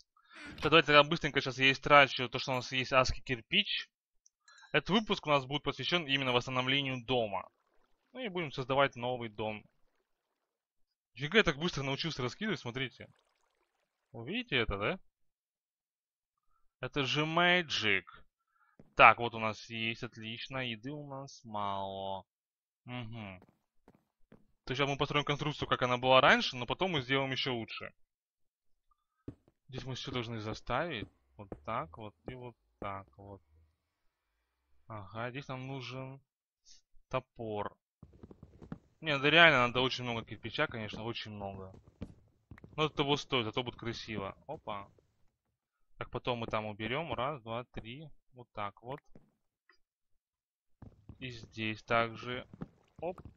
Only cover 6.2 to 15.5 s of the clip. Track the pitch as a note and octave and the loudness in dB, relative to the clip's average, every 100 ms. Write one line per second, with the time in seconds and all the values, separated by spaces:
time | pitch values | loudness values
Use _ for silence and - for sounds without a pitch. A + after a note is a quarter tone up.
6.2 | C3 B2 C3 B2+ B2+ C#3 C3+ B2+ A#2 B2+ | 2 2 2 -2 2 0 0 -4 0 0
7.2 | A2 F#2 - _ _ _ _ _ _ B3 | 0 -4 -8 _ _ _ _ _ _ -10
8.2 | A#3 F3+ D3+ C#3+ B2 C3+ C3+ A#2+ A#2+ B2 | -8 -6 -6 -6 0 2 2 0 -6 -6
9.2 | A#2 G#2 A2 G#2+ - _ _ _ _ _ | -8 -6 -6 -6 -14 _ _ _ _ _
10.2 | _ _ _ _ _ _ _ _ _ - | _ _ _ _ _ _ _ _ _ -8
11.2 | D3 G#3+ F3 C#3 E3+ C#3+ C3+ C3+ E3 - | 2 4 4 2 -2 -2 -4 -2 -4 -2
12.2 | B2 - G#3+ D#3 B2 A#2+ C3 - G2+ _ | -4 -4 -4 -4 -6 -6 -6 -8 -20 _
13.2 | _ _ _ _ _ _ _ _ _ A#2 | _ _ _ _ _ _ _ _ _ -14
14.2 | A#2 A3+ A#3+ C3 G#2+ G2+ A2+ F#3 - _ | -8 -8 -2 -2 0 -2 -2 -4 -10 _
15.2 | _ _ _ | _ _ _